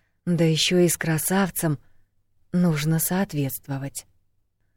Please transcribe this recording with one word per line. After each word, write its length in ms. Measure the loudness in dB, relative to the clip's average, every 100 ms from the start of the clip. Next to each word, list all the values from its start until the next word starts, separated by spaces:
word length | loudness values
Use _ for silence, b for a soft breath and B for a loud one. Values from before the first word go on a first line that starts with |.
| _ _ -4
да 180 | 0
ещё 340 | 2 2 2 4
и 80 | 2
с 100 | 2
красавцем. 800 | -2 -2 0 0 0 -2 -2 -2 -8 -20 _ _ _ _ _
Нужно 460 | 0 2 2 0 0
соответствовать. 1080 | 0 -2 -2 -2 -4 -6 -8 -8 -8 -12 -16 _ _ _ _ _ _